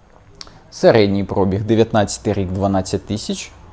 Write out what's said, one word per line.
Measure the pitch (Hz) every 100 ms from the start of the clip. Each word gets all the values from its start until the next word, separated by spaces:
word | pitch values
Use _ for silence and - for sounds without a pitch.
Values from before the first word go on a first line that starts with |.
| _ - - - - - -
Середній | - 180 117 101 98
пробіг, | 95 101 95 98
дев'ятнадцятий | 107 110 110 110 98 - 110
рік, | 101 92
дванадцять | 92 98 98 92 95 -
тисяч, | 104 - 190 - - -